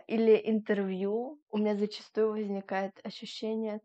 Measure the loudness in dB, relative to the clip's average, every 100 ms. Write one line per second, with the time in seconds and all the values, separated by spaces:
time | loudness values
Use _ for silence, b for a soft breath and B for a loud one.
0 | -2 2 6 6 6 0 2 0 0 -2
1 | -2 -2 -4 -10 _ -2 0 0 -2 -4
2 | -8 0 0 0 -4 -4 -4 -4 -4 -8
3 | -12 -12 -12 -8 -4 -4 -4 -6